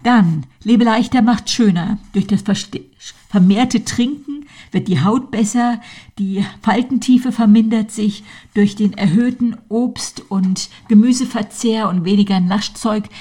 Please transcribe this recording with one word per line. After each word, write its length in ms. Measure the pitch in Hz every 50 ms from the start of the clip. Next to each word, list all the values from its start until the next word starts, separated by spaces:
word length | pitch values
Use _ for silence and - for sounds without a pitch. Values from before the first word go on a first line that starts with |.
dann, 440 | - 240 247 226 185 165 160 156 127 - _ _ -
lebe 200 | 208 240 208 240
leichter, 360 | 226 220 233 - - - 254
macht 300 | 214 240 233 - - -
schöner. 480 | - - 226 202 170 170 165 - 214 - - - -
Durch 120 | 196 196
das 140 | - 202 190
verste-, 400 | - 208 196 - - - - - - - _ _ - - - _ _ _
vermehrte 560 | - 202 180 190 196 220 254 247 - 226 -
Trinken 640 | - - - 240 269 294 294 - - 285 - - - - - - -
wird 160 | - 185 - 196
die 160 | 180 127 160
Haut 260 | 202 226 262 - -
besser, 500 | - 208 220 208 - 240 240 240 240 220 - - - - - - _ -
die 260 | 196 190 196 202 196 - - -
Faltentiefe 720 | - 214 196 240 254 - 269 220 - - 254 247 - 254
vermindert 580 | - - 226 208 208 226 226 220 233 220 214 -
sich. 340 | - 220 208 208 - - - - - - - _ -
Durch 200 | 208 202 202 -
den 200 | - 214 196 -
erhöhten 600 | - 202 165 165 233 240 254 247 - 240 233 - - - -
Obst- 540 | 208 233 247 - - - - - - - - -
und 400 | 196 190 190 185 190 - - - - - - -
Gemüseverzehr 1000 | 226 208 226 254 247 254 254 - - 220 214 - - - - 226 220 220 220 185
und 160 | 185 180 160
weniger 360 | 185 208 208 202 196 196 185
Naschzeug 720 | 180 180 196 208 - - - - - 220 214 214 208 - - -